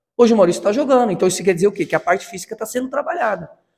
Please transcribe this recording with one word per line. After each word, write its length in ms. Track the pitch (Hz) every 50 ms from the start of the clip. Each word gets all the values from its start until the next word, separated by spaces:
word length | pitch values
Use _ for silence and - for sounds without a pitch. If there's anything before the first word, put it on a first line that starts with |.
| _ _ _
Hoje 180 | - 240 220 233
o 40 |
Maurício 240 | 208 185 175 170 -
tá 100 | - 202
jogando, 400 | 208 277 302 254 269 247 247 214
então 160 | 175 - 180
isso 160 | 185 185 - 170
quer 120 | 196 185
dizer 120 | 165 196
o 40 | 208
quê? 140 | 202 - 160
Que 100 | - 165
a 40 | 151
parte 260 | - 175 180 196 -
física 280 | - 196 180 - - 220
tá 100 | - 226
sendo 220 | 220 - 254 262
trabalhada. 640 | 262 269 285 285 320 349 349 262 214 196 175 160 - - _ _ _ _